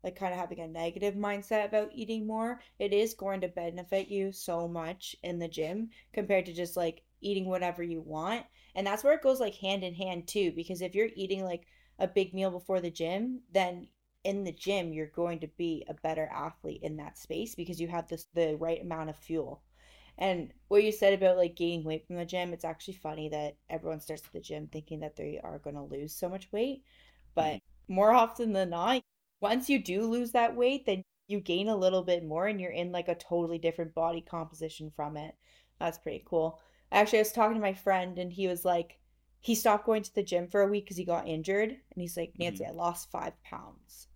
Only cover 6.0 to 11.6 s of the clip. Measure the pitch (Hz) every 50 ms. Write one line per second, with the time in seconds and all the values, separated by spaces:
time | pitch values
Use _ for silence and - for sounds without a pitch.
6 | - _ - 226 202 190 202 190 185 185 170 170 180 170 175 185 175 165 165 -
7 | _ _ _ _ - 196 202 190 185 185 185 180 180 180 175 175 175 170 165 160
8 | 160 165 156 156 160 185 220 240 - _ _ - - - _ 185 196 196 202 208
9 | - 277 302 311 - 269 262 247 240 208 202 - 196 190 196 196 185 180 175 170
10 | 190 185 180 175 170 - - 208 196 175 - 165 170 - 185 175 180 180 185 196
11 | 220 226 - - 196 185 196 196 190 185 175 170